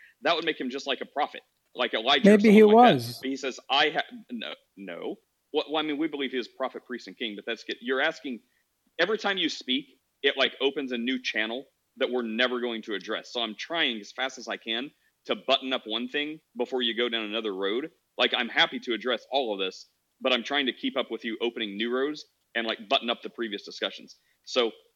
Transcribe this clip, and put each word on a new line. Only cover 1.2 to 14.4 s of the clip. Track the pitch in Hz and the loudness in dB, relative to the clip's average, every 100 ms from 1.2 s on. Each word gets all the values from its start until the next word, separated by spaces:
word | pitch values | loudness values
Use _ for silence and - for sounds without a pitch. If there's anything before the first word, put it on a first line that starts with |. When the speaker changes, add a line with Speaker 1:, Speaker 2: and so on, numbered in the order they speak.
| 143 - - _ _ | -4 -6 -18 _ _
Speaker 1:
like | - 123 | -4 -2
Elijah | 123 113 143 196 | 0 2 6 8
or | 208 | 8
Speaker 2:
Maybe | 214 | 10
he | 208 | 10
Speaker 1:
someone | 214 220 | 10 12
like | |
that. | 247 143 | 10 8
Speaker 2:
was. | 117 120 | 0 -6
Speaker 1:
But | 131 | -6
he | 135 | -4
says, | 139 120 - | -4 -6 0
"I | 135 151 | 2 2
ha-," | 135 - 123 101 | 2 -4 -10 -12
no, | 120 73 - _ - | -10 -8 -12 _ -16
no. | 98 85 95 196 _ _ _ | -12 -8 -8 -8 _ _ _
Well, | 147 143 | -4 -2
well, | 156 | -2
I | |
mean, | 156 143 | -2 -2
we | 160 | -2
believe | 147 135 | -2 -4
he | 127 | -4
is | 110 | -6
prophet, | - 131 113 - | -6 -6 -6 -10
priest, | 120 - | -12 -12
and | 92 | -10
king, | 117 101 | -8 -8
but | 110 | -8
that's | 113 | -8
get, | - 113 | -8 -8
you're | 117 131 | -2 0
asking, | 151 160 143 117 - _ _ _ _ - | 0 -2 -8 -10 -12 _ _ _ _ -2
every | 175 214 | 0 0
time | 208 190 | -2 -2
you | 160 | -2
speak, | - - 131 156 _ _ _ | -4 -4 -4 -4 _ _ _
it, | 139 139 | -2 2
like, | 127 - | 0 0
opens | 135 139 135 | -2 -2 -4
a | 123 | -4
new | 117 131 | -2 -2
channel | 127 113 110 120 139 _ _ - | -2 -2 -2 -4 -10 _ _ -4
that | 127 | -2
we're | 123 | 0
never | 117 110 123 123 | -2 0 0 0
going | 120 113 | -2 -4
to | 107 | -4
address. | 98 95 101 - | -6 -4 -6 -6
So | 123 | -6
I'm | 113 104 | -6 -6
trying | - 165 151 113 | -6 -2 0 -2
as | 101 | -8
fast | - 131 | -6 -6
as | 127 | -6